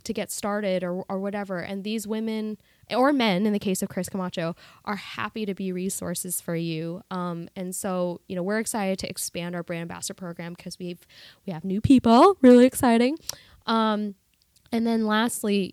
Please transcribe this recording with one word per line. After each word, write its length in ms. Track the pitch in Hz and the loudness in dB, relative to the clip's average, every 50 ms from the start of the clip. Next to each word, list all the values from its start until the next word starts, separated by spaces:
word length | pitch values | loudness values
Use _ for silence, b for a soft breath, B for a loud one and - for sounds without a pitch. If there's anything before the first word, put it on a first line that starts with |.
to 100 | - - | -10 -8
get 200 | 208 220 190 - | -6 -6 -8 -8
started?" 500 | - - - 202 208 208 208 190 185 180 | -8 -6 -6 -4 -4 -2 -2 -2 -2 -2
or, 220 | 180 175 180 185 - - | -2 -4 -6 -6 -6 -6
or 120 | 196 190 | -6 -4
whatever. 400 | 196 202 196 202 202 196 190 175 | -4 -4 -4 -6 -6 -6 -6 -8
And 240 | - - 196 196 190 | -6 -8 -10 -8 -6
these 200 | 214 220 226 202 | -6 -6 -6 -6
women 540 | 202 220 220 220 220 220 220 214 214 214 b b b b b b - | -6 -6 -4 -4 -4 -4 -4 -6 -6 -8 b b b b b b -4
or 240 | - 240 262 285 294 | 0 2 2 4 4
men, 320 | 262 233 214 180 180 214 | 4 2 2 2 2 2
in 60 | 214 208 | 2 0
the 40 | - | 0
case 220 | - 202 185 - | 0 -2 -2 -2
of 60 | 202 - | -4 -4
Chris 220 | - 190 175 - | -4 -6 -6 -6
Camacho, 440 | - 190 185 180 - 185 165 165 170 B B B B B B | -6 -6 -6 -6 -4 -4 -6 -6 -6 B B B B B B
are 120 | 208 208 | -8 -8
happy 500 | 185 - - - - - 214 - 226 214 | -8 -10 -12 -10 -8 -10 -8 -6 -6 -6
to 80 | 202 185 | -6 -6
be 180 | - 196 185 | -6 -6 -6
resources 640 | 180 180 185 196 - - 185 175 175 - - 180 175 - | -4 -4 -4 -4 -6 -6 -6 -6 -6 -8 -8 -8 -8 -8
for 120 | - - 170 | -6 -6 -4
you. 460 | 165 170 165 160 156 165 165 170 196 - _ | -4 -4 -4 -4 -4 -6 -6 -8 -10 -12 _
Um, 380 | 190 180 175 175 170 170 170 - _ | -8 -6 -6 -6 -6 -8 -10 -12 _
and 180 | 196 180 180 180 | -10 -8 -8 -8
so, 460 | - - 196 185 180 180 175 170 - - - | -6 -6 -4 -2 -2 -2 -4 -4 -8 -10 -8
you 80 | 131 | -6
know, 60 | 180 | -4
we're 160 | 175 196 214 220 | -2 -2 -2 -2
excited 400 | 220 - - 220 196 190 190 185 | -2 -4 -4 -2 -2 -2 -2 -4
to 100 | - - | -6 -10
expand 460 | - - - - - 180 170 175 175 | -8 -8 -10 -8 -8 -8 -8 -6 -8
our 80 | 175 | -8
brand 180 | 170 - 170 165 | -8 -8 -8 -8
ambassador 300 | 170 170 180 170 - - 196 | -8 -10 -10 -10 -10 -12 -12
program 400 | - 190 170 170 - 170 170 175 | -12 -12 -12 -12 -12 -12 -12 -14
'cause 240 | - - 180 - - | -14 -16 -16 -14 -12
we've, 280 | 180 175 175 - - B B B B B B B B | -12 -12 -12 -12 -16 B B B B B B B B
we 60 | 202 170 | -10 -10
have 100 | 160 185 | -8 -4
new 160 | 190 185 214 | -4 -2 0
people, 560 | - - 269 240 - 233 226 254 330 403 381 - | 6 6 6 8 8 8 8 8 8 8 6 8
really 240 | 262 247 247 240 247 | 10 10 12 12 10
exciting. 500 | 262 - - - 240 226 226 240 262 311 B B B B B B B B B _ | 8 6 2 2 4 4 4 4 2 0 B B B B B B B B B _
Um, 500 | - 226 226 220 220 214 208 208 208 190 - _ _ _ _ _ _ _ _ _ _ | -2 0 2 2 0 0 -2 -4 -6 -10 -14 _ _ _ _ _ _ _ _ _ _
and 160 | 240 233 226 | -4 -2 0
then 200 | 233 226 226 220 | 0 0 0 0
lastly, 640 | 214 214 214 226 226 - - - 208 202 202 185 - | 2 2 2 0 0 -2 -2 -2 0 0 0 0 -2